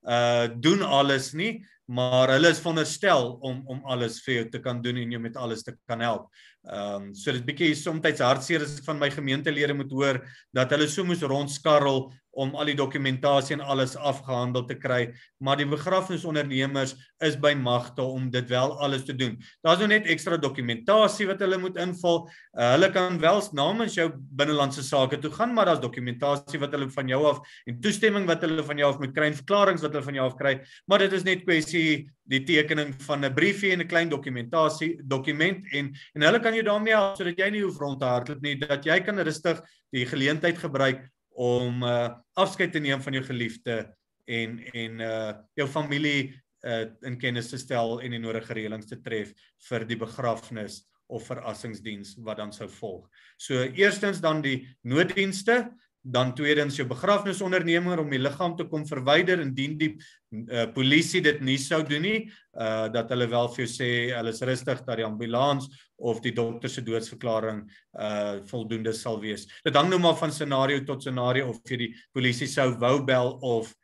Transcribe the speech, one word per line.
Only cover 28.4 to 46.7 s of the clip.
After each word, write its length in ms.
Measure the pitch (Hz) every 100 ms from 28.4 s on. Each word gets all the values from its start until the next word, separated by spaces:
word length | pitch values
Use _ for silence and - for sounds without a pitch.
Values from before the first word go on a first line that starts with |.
hulle 220 | 170 160
van 140 | 143 147
jou 80 | 143
af 100 | 135
moet 140 | 135
kry 160 | 147 151
en 100 | 147
verklaringe 380 | - 202 196 170 151
wat 80 |
hulle 160 | 147 135
van 60 | 139
jou 100 | 131
af 120 | 123
kry, 160 | 139 131 - - -
maar 120 | 196 190
dit 80 |
is 160 | 185 185
net 160 | 180 180
kwessie 640 | 165 156 170 160 151 - _ -
die 180 | 135 139
tekening 480 | 151 151 156 147 135 -
van 200 | 143 139
'n 100 | 131
briefie 380 | 175 202 196
en 80 | 180
'n 60 | 170
klein 220 | 170 170
dokumentasie, 880 | 143 143 123 120 165 156 151 160 165 139
dokument 560 | 135 135 147 170 196 -
en, 220 | 143 139 139 - 151
en 60 |
hulle 180 | 151 226
kan 140 | 226
jou 100 | 226
daarmee 340 | 220 208 214 220
help 200 | 196 196
sodat 200 | 180 175
jy 120 | 196
nie 100 | 208
hoef 160 | 196 151
rond 220 | 143 135
te 60 | 131
hardloop 360 | 123 123 143
nie, 140 | 147 143
dat 300 | 147 143 151
jy 140 | 170 -
kan 140 | 202
rustig 420 | 160 156 175 165 - _ _
die 140 | 131 123
geleentheid 520 | 147 139 151 175 170
gebruik 520 | 165 135 135 131 - _ _ -
om, 460 | 123 123 123 120
uh, 300 | 123 120 120 - _ -
afskeid 340 | 190 - 175
te 80 | 165
neem 220 | 147 139
van 120 | 135
jou 100 | 135
geliefde 640 | 123 123 117 - - 113 110 _ _ _ -
en, 320 | 113 113 117 123
en, 280 | 120 113 113
uh, 320 | 113 110 110 104 _ -
jou 100 | 143
familie, 680 | 156 147 143 151 143 135 - _ _
uh, 220 | 120